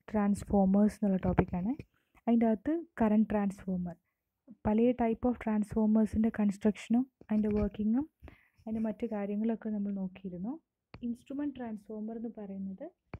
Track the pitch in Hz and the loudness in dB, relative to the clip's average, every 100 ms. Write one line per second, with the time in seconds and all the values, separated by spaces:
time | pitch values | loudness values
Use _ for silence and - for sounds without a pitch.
0 | - 214 202 202 - 202 190 202 208 - | -4 0 2 0 2 4 6 6 4 2
1 | 208 185 185 175 - 180 196 294 - _ | 0 2 2 2 2 0 -4 -4 -8 _
2 | _ _ - 233 226 220 - 339 - - | _ _ 2 4 4 2 0 -2 -4 0
3 | 220 214 214 214 202 196 190 185 175 165 | 4 4 4 2 -2 -4 -6 -4 -4 -10
4 | _ _ _ _ - - 214 214 240 247 | _ _ _ _ -20 -6 0 4 4 2
5 | 226 226 247 233 220 214 208 226 214 220 | 0 0 -2 -2 -2 0 0 2 4 4
6 | 214 214 220 - 208 196 214 - - 240 | 4 2 0 2 0 2 0 0 0 0
7 | 269 _ - 214 214 208 208 - 214 240 | 0 _ -4 0 2 0 -2 -2 0 0
8 | 311 _ - - _ _ 220 220 220 214 | -2 _ -20 -20 _ _ -8 -4 -4 -4
9 | 233 214 202 208 220 220 220 214 202 196 | -4 -4 -4 -2 -2 -2 -4 -4 -4 -4
10 | 185 - 190 175 208 330 _ _ _ - | -6 -8 -12 -8 -8 -10 _ _ _ -10
11 | 233 233 - 277 294 254 233 208 - 214 | -8 -8 -8 -6 -6 -6 -10 -10 -10 -10
12 | 214 226 233 - 196 196 190 190 320 _ | -8 -8 -10 -10 -12 -10 -10 -10 -14 _
13 | _ | _